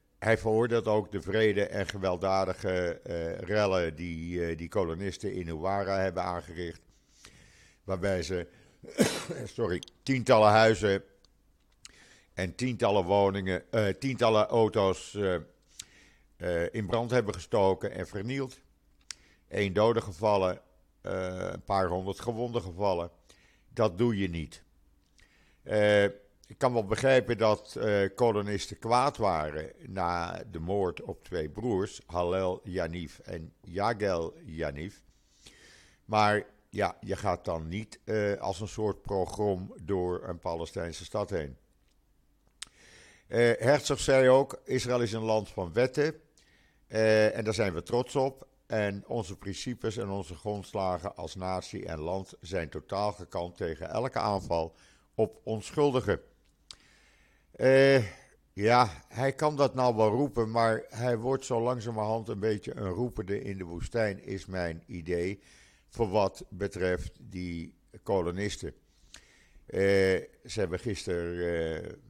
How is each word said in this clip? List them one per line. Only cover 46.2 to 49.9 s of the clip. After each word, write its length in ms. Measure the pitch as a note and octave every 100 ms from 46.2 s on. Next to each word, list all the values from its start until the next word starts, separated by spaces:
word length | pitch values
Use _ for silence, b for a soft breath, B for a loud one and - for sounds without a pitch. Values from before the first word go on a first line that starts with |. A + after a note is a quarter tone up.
| _ _ b b b b b
eh, 500 | A2 A2 A2 G#2+ -
en 80 |
daar 100 | G#2+
zijn 200 | G#2+ G2+
we 80 | E2
trots 340 | - A#2+ B2 C#3+
op. 300 | C3+ C3+ - _ -
En 400 | A2+ G#2 G2 -
onze 300 | A#2+ G2+ G2
principes 600 | G2 F#2 - A#2 A2+